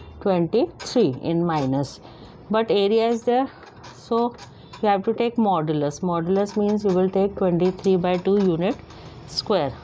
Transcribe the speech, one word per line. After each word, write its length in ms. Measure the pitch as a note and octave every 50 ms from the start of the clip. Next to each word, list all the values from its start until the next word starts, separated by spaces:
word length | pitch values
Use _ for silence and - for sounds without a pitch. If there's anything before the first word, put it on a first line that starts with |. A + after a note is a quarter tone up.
| - - - -
twenty-three 920 | - G3+ F#3 F3 E3+ D#3+ - A#3 E4 F4 - - - - - B3+ G#3 C#3+ B2+ -
in 240 | - D3+ E3 E3+ F3
minus. 540 | E3+ D#3+ D#3 C3+ C3 C3+ C#3 C#3 - - - - - - - - - - - - -
But 220 | G#3 A3 A3+ A3
area 360 | F3 G3+ G3 G3+ A3 A3+ A3+ A#3
is 160 | A#3+ A3+ -
there, 260 | B3 A#3+ B3+ C4+ - - - - - - - - - -
so 420 | - - - A#3 A#3 A#3+ A#3+ A#3 - - - - - - - - -
you 80 | - G#3
have 140 | G3+ F#3+ G3
to 100 | A3+ A3
take 220 | F3+ A#3 A#3+ A#3
modulus. 640 | A#3+ A3 G3+ F#3 E3 D#3 D#3 D#3 D3+ C#3+ D3 D3 -
Modulus 560 | F#3 F3+ E3+ E3+ E3 E3+ F#3+ G3 G#3 G3+ - G#3
means 260 | G#3 G#3 G#3+ G#3 G3+
you 80 | G3+
will 180 | F3+ F3+ F#3 F#3+
take 260 | F#3+ G3 G3 G3+ G3
twenty-three 640 | - G3 F3+ F3 E3 F3+ F#3 F#3 F#3 - G3 F#3+ F3+
by 200 | F3 F3+ F3+ F3
two 200 | F3 F#3+ G3 G#3 G3
unit 320 | F#3 E3 D#3 F3 G#3 C#4 - - - - - - - - - - -
square. 440 | - - - - G3+ F3 D3 C3+ A#2+ -